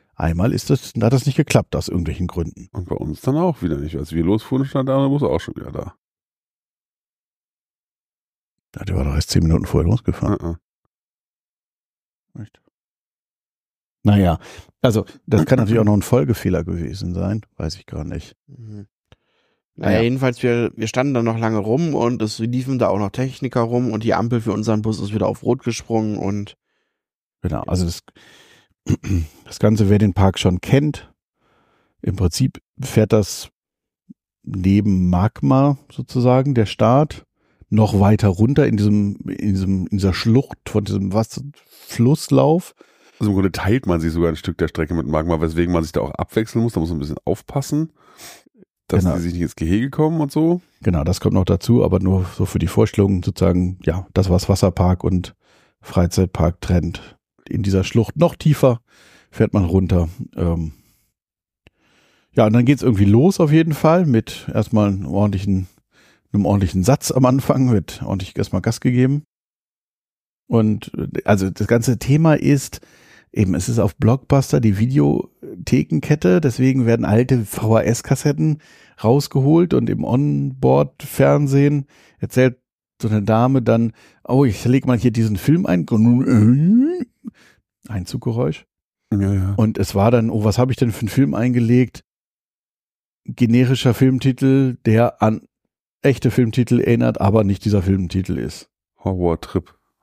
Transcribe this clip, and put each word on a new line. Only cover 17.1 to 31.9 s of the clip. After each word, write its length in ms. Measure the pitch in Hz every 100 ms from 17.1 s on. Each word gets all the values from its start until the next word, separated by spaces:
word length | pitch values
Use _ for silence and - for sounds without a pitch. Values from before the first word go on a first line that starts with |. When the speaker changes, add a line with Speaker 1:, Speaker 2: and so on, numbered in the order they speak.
Speaker 1:
sein, 280 | 87 92 110 - -
weiß 180 | 78 -
ich 100 | -
gar 180 | 76
nicht. 320 | 73 69 - _ _
Speaker 3:
Mhm. 400 | 123 110 104 95 _ _ _ _ _ _ _ _ -
Speaker 1:
Naja. 160 | 101
Speaker 3:
Naja, 80 | 107
jedenfalls, 400 | 117 131 131 123
wir, 280 | 123 120 113 -
wir 120 | 110
standen 260 | 127 139
da 100 | 131
noch 140 | 117 113
lange 180 | 113 110
rum 380 | 104 127 170 139
und 260 | 120 123
es 180 | 110 110
liefen 380 | 113 123 127 131
da 120 | 98
auch 100 | 98
noch 120 | 101
Techniker 500 | - 131 - 127 123
rum 300 | 117 120 123
und 120 | 107
die 100 | 113
Ampel 280 | 92 117 120
für 100 | 110
unseren 280 | 104 107 107
Bus 180 | 110 110
ist 120 | 101
wieder 140 | 107 104
auf 160 | 110
Rot 200 | - 120
gesprungen 540 | - 113 - 113 110 107
und 400 | 95 101 101 - _ _ _ _ _ _ _ _
Speaker 1:
Genau, 200 | 90 50
also 220 | - 90 85
das, 160 | - - _ - - _ _ _ _ -
<clears throat> 100 | - - 90 78 _ -
das 140 | -
Ganze, 300 | 107 107 98
wer 80 | 101
den 160 | 104
Park 260 | 92 95 -
schon 220 | 95 90
kennt, 500 | - 139 151 - - _ _ _ _ _ _ _ _